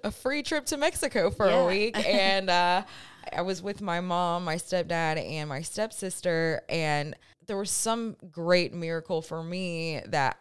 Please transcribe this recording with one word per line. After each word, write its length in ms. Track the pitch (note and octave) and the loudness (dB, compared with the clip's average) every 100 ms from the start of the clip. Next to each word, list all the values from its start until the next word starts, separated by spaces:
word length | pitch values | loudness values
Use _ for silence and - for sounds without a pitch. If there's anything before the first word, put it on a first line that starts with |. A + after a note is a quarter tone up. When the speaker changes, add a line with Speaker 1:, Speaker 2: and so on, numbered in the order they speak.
Speaker 1:
a 60 | G#3+ | -6
free 320 | - B3+ D4 | -4 -2 -2
trip 240 | C#4 D#4 C4+ | 0 -2 -2
to 100 | C#4+ | 0
Mexico 540 | D4+ - C#4 - F3+ | 0 2 0 2 2
for 160 | - G3+ | 4 4
a 40 | |
Speaker 2:
Yeah. 160 | F3+ F3 | 6 4
Speaker 1:
week. 300 | G3 G#3+ A3 | 2 0 0
Speaker 2:
<laughs> 100 | - | 2
Speaker 1:
And, 440 | G3+ F#3+ G3 F#3+ | 4 6 4 4
uh, 320 | F3 F3 F#3 G3+ - - - - | 4 6 4 0 -14 -20 -16 -8
I 80 | - | -4
was 200 | F3+ F3+ | -2 -2
with 180 | F#3+ G3+ | -4 -6
my 200 | G3+ E3+ | -2 -2
mom, 440 | F3+ F3 F3 F3 | 0 0 2 0
my 120 | F3+ E3 | -2 -4
stepdad, 600 | - F#3 E3 E3+ D#3+ D#3 | -2 -2 0 0 0 0
and 300 | A2+ D#3 D3+ | -4 -6 -6
my 140 | C#3 | -6
stepsister, 1000 | E3 - A3 - F#3+ - F3+ E3 E3 D#3 - | -6 -4 -4 -4 -8 -2 0 2 2 0 -2
and 480 | E3 D#3 D3 D3 - _ _ - | -2 0 0 -2 -8 _ _ -6
there 100 | G3 | -4
was 140 | G3+ | -2
some 460 | - A3+ A3+ A3+ - F3+ | -2 0 -2 -4 -8 -14
great 420 | E3 E3+ F3+ F3 | -6 4 4 4
miracle 480 | F3 E3 E3 D#3+ E3 | -4 -4 -6 -4 -4
for 200 | D#3+ D#3+ | -4 -8
me 580 | E3 F3+ F3+ E3 E3 D3 - | -6 -6 -6 -4 -4 -6 -2
that 280 | D3+ C3 - | 0 0 0